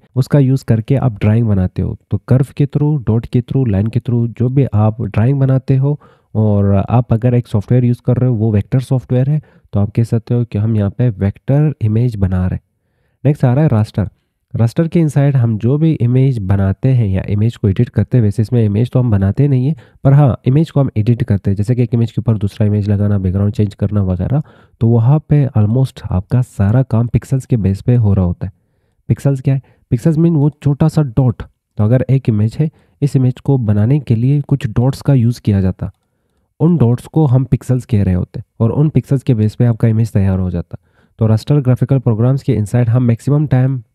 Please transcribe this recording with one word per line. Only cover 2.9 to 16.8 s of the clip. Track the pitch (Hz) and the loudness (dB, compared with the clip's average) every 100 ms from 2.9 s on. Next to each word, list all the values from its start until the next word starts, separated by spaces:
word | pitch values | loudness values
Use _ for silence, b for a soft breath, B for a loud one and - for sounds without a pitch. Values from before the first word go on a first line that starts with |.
| 151 107 | -2 -2
डॉट | 117 - | -2 -2
के | 123 | -4
through, | 120 135 123 | -2 -2 0
लाइन | 95 110 | 0 -2
के | 120 | -4
through | - 120 120 104 | -2 -2 -2 -2
जो | 127 | -2
भी | 135 127 | 0 0
आप | 104 110 107 | 2 0 -2
ड्राइंग | 98 104 117 139 | -4 0 0 0
बनाते | 135 131 - 135 | 0 0 0 0
हो, | 139 147 b b b 110 | 0 -4 b b b -2
और | 107 101 101 98 - | 0 2 2 0 2
आप | 120 123 | -2 0
अगर | 113 123 | 0 2
एक | 120 - | 0 -2
सॉफ्टवेयर | 104 - 123 123 | -6 0 0 2
यूज़ | 120 - | -2 -2
कर | 117 | 0
रहे | 123 | 0
हो, | 113 | 0
वो | 110 | 0
वेक्टर | 107 - 135 | 0 0 -4
सॉफ्टवेयर | 123 131 - 127 131 | -2 -4 -2 -2 0
है, | 151 b b b | -4 b b b
तो | 104 | -4
आप | 101 | -2
कह | - | -2
सकते | 113 117 - | -2 -2 -2
हो | 120 117 | -4 -2
कि | 104 | -4
हम | 110 110 | -2 0
यहाँ | 101 | -2
पे | - 123 | -2 -4
वेक्टर | 95 98 - - 143 151 - | 0 -4 -4 -2 0 0 -2
इमेज | 110 110 123 107 | -2 0 -2 -2
बना | 92 90 90 | -2 -2 -2
रहे | 135 | -4
हैं। | - _ _ _ _ _ 131 | -10 _ _ _ _ _ -2
नेक्स्ट | 151 131 | 0 0
आ | |
रहा | 123 | 2
है | 156 | 2
रास्टर। | 110 107 - 90 - _ _ _ 110 | 2 0 -4 -6 -8 _ _ _ -2
रास्टर | 113 - 165 | -2 0 0
के | 175 | 0
इनसाइड | 156 147 139 135 | 0 2 2 2
हम | 117 107 | 0 0
जो | 113 147 | 0 0
भी | 160 | 0
इमेज | 151 117 127 135 120 | 0 0 2 2 0
बनाते | 95 101 95 95 | -2 0 0 0